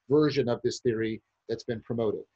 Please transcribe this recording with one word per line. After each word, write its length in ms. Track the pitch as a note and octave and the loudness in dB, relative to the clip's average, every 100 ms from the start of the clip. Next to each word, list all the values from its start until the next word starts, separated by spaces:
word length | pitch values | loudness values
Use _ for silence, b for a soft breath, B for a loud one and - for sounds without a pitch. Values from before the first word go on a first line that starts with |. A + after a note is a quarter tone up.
| - | 0
version 400 | D3 D3+ C#3 A#2+ | 4 4 2 0
of 120 | A#2 | 0
this 160 | A#2+ - | -2 -2
theory 400 | B2 A2 A2 A2 _ _ - | -2 0 -2 -4 _ _ -8
that's 160 | A2+ | -8
been 160 | - A2+ | -6 -8
promoted. 400 | - A#2 A2 G2 - | -6 -2 -2 -2 -8